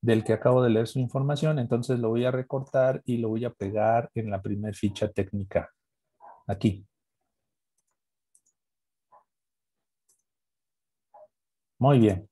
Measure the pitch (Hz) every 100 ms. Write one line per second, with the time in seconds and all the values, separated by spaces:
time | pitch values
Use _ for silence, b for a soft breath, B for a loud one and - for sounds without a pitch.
0 | 120 110 110 110 123 127 123 110 117 131
1 | 127 135 135 143 156 151 117 120 120 123
2 | 113 117 123 127 131 139 135 135 131 131
3 | - 120 113 110 120 - 98 107 107 117
4 | 120 - 110 98 98 101 107 101 104 101
5 | 104 - 98 101 98 98 - _ _ _
6 | _ _ B B - 98 110 95 - _
7 | _ _ _ _ _ _ _ _ _ _
8 | _ _ _ _ _ _ _ _ _ _
9 | _ - _ _ _ _ _ _ _ _
10 | _ _ _ _ _ _ _ _ _ _
11 | _ - - _ _ _ _ _ 123 139
12 | 110 92 -